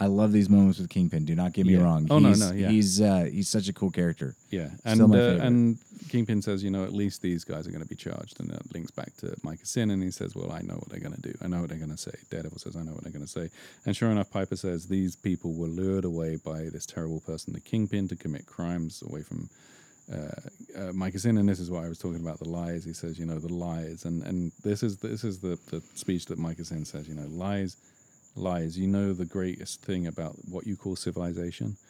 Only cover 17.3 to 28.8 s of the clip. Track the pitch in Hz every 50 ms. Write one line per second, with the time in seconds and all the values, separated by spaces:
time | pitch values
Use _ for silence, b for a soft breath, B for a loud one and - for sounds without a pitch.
17.3 | 80 80 - - 82 80 - - - 113 107 98 - 101 98 90 87 - - 80
18.3 | 73 69 - - - - 87 85 87 87 82 80 76 - 82 78 76 76 78 -
19.3 | - 80 82 - b b b b b b b b b b b - - 76 76 -
20.3 | - - - - - - - - - 92 98 92 90 95 92 95 90 98 98 120
21.3 | 113 107 101 101 98 90 90 85 90 85 82 82 82 - - 90 85 82 82 82
22.3 | 78 80 - 85 85 87 85 85 85 85 85 85 80 - - 82 80 82 85 82
23.3 | 82 78 78 85 87 87 87 85 82 82 80 80 82 80 - 85 85 85 - 87
24.3 | 92 90 87 82 - - - 104 104 101 - 113 98 95 - 113 113 110 117 110
25.3 | 95 92 92 90 87 - - - - 82 - - - - - - 92 87 - -
26.3 | 82 82 82 82 82 82 82 - 82 78 76 - - 76 73 76 78 76 73 71
27.3 | 78 85 92 98 101 98 98 90 - b b b b b b b b b b b
28.3 | _ - 92 92 90 87 82 82 82 92